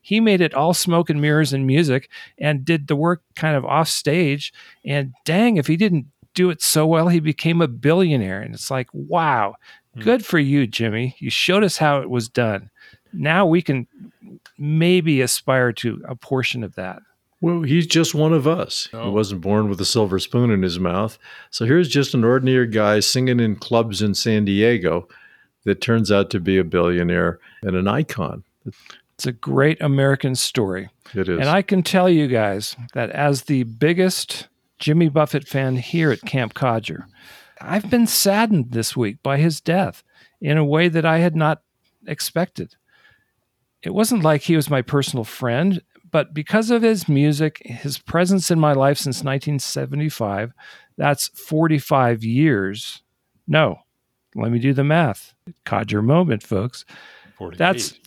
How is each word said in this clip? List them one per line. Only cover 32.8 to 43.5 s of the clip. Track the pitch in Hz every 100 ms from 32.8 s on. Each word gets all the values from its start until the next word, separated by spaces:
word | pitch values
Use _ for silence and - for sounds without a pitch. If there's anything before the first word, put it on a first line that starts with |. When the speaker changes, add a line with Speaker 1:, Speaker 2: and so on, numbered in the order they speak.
| 120
Speaker 1:
that | 131 117
as | - 147 139
the | - 139
biggest | 117 113 151 175 185 - - - - _ _ _
Jimmy | - 156 165
Buffett | 147 151 151 -
fan | 139 135 127
here | 120 170 160
at | 113
Camp | - 135 113
Codger, | - 131 113 107 80 - _ - - - _
I've | - 196 208
been | 240 226
saddened | - 196 202 226 190 120
this | 120 113 -
week | 110 104
by | - 139
his | 165 151
death | - 175 156 - _ _ _ _
in | 160 151
a | 147
way | 151 175
that | 165 160
I | 160
had | 170 160
not | 156 156 _ _ _ _ -
expected. | 151 - - 180 - 87 _ _ _ _ _ _ _ _